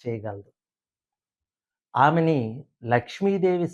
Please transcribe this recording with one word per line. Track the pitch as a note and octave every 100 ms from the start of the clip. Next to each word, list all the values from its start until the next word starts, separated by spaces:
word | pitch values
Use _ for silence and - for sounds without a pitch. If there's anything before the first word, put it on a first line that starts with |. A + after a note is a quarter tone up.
చేయగలదు. | B2 A2+ G#2 G2+ G2 _ _ _ _ _ _ _ _ _ _ _ _ _ _
ఆమెని | A#2+ C#3+ E3 D#3+ D3 A2+ B2+ - _
లక్ష్మీదేవి | A#2 A#2+ - - G3 G3 F#3 F3+ E3+